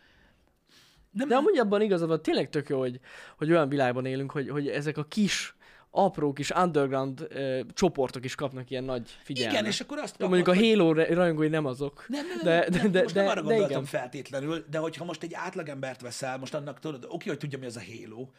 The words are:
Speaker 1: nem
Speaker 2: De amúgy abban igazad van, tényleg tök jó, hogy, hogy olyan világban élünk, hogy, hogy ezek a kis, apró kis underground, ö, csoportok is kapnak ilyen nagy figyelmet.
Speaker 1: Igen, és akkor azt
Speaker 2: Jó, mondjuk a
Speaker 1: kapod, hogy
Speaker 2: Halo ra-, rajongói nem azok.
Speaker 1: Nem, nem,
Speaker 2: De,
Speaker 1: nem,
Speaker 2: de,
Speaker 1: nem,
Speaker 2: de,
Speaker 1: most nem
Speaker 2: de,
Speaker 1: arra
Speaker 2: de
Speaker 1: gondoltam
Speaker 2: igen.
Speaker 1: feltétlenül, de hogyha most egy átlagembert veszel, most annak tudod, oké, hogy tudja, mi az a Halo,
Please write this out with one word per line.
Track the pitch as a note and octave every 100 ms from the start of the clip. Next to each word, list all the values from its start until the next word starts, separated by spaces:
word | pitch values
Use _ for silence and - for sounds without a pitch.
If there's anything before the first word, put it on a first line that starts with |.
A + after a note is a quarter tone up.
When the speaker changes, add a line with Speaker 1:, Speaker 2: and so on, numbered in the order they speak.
| _ _ _ _ _ _ _ _ _ _ _
Speaker 1:
nem | G3+ C4+
Speaker 2:
De | B3
amúgy | F4 E4
abban | G#3 G3+
igazad | G#3+ F3+ E3
van, | D#3+
tényleg | D#4+ C#4+ C#3
tök | D3+ C3+
jó, | C3+
hogy, | B2+ B2+ - - - -
hogy | D#3
olyan | E3+ C#3
világban | C#3 B2 B2 C3
élünk, | C3 C3+
hogy, | D3+ A#2
hogy | D3 C#3
ezek | B2+ D3 C#3+
a | D3
kis, | G#3+ G3 - - - - - _
apró | - F#3+ - D3
kis | C3+ C#3
underground, | F3 F3+ D3+ C#3 C3+ C3+ C3 D#3+
ö, | C3 C3+ C3 B2
csoportok | - F3+ C#3+ B2 C3 B2+
is | -
kapnak | C#3 C3 B2
ilyen | B2+
nagy | C3 B2 A2+ -
figyelmet. | - B2+ A2+ -
Speaker 1:
Igen, | G#3
és | -
akkor | - D4
azt | A#3 -
Speaker 2:
Jó, | F#3+
mondjuk | F3+ F3+
a |
Speaker 1:
kapod, | F#3 A3+
hogy | G#3
Speaker 2:
Halo | E3
ra-, | D#3+ D#3+
rajongói | E3+ F3 D#3 D#3
nem | D#3 C#3+
azok. | B2+ C#3 - -
Speaker 1:
Nem, | C#4+ E4+
nem, | F4+
Speaker 2:
De, | F3 E3+
Speaker 1:
nem, | D#3+
Speaker 2:
de, | F3+
Speaker 1:
nem, | A3
Speaker 2:
de, | F#3
Speaker 1:
most | E3 F#3
nem | G3
Speaker 2:
de, |
Speaker 1:
arra | G3
Speaker 2:
de | D#3
Speaker 1:
gondoltam | A3+ G3
Speaker 2:
igen. | C3+ C#3
Speaker 1:
feltétlenül, | D3 B2 C#3 - C3+ D3 E3 D3+
de | D#3
hogyha | D#3+ C#3 F3
most | D#3
egy | E3+
átlagembert | D3 F3 F#3 D3 C3+ C3 B2
veszel, | B2 - C3 C3
most | C3
annak | D3+ C#3+ C3+
tudod, | D#3+ C3+ B2+
oké, | E3+ G3
hogy | D3
tudja, | D3 C3+
mi | B2+
az | A2+
a |
Halo, | F2+ A2 A2 A2 C3+